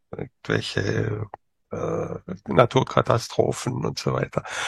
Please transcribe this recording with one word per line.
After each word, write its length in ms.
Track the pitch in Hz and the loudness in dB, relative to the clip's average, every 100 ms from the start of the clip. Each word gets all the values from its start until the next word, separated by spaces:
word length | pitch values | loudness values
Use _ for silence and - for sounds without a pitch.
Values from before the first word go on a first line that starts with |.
| _ | _
irgendwelche, 1160 | - - _ - 110 - - 104 107 107 107 107 - _ _ _ | -12 -12 _ 0 0 0 -2 0 0 0 -2 -6 -12 _ _ _
äh, 480 | - 80 - - - - 185 - | -6 -4 -4 -4 -8 -10 -12 2
Naturkatastrophen 1400 | - - 135 - - 123 120 - - - - - 120 | 4 6 4 4 2 4 2 2 0 0 0 -4 -2
und 140 | - - | -2 -2
so 140 | - | -2
weiter. 320 | 64 - - - - | 0 -2 -4 -4 -6